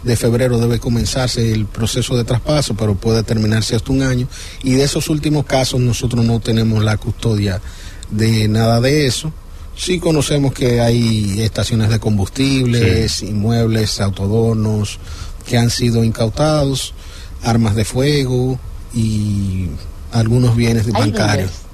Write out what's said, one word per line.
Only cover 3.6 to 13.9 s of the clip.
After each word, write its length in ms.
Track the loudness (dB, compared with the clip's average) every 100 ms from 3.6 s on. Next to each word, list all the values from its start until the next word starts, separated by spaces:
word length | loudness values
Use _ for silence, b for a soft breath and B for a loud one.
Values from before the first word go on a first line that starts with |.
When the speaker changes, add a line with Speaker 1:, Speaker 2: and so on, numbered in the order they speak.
| 0
Speaker 1:
hasta 160 | -2 0
un 120 | 0
año. 240 | 2 0 -4 B B B
Y 100 | 0
de 100 | 2
esos 260 | 2 0 -2
últimos 360 | -2 0 0
casos 340 | 2 0 0 0
nosotros 420 | 0 0 0 0
no 160 | 2 0
tenemos 440 | 0 2 2 2
la 120 | 0 0
custodia 640 | -4 -4 -2 0 0 -2 B B B B B
de 360 | 0 2 2 2
nada 320 | 2 4 4
de 260 | 4 4 2
eso. 260 | -2 -6 -10 -16 B B
Sí 220 | -8 -2 0
conocemos 540 | 2 2 2 2 0
que 260 | 0 2 4
hay 640 | 4 4 2 2 0 0
estaciones 480 | -2 -2 0 0 2
de 80 | 0
combustibles, 1120 | 0 0 0 0 0 2 2 2 4 2 0
Speaker 2:
Sí. 140 | -2 -4
Speaker 1:
inmuebles, 720 | -2 2 2 2 2 0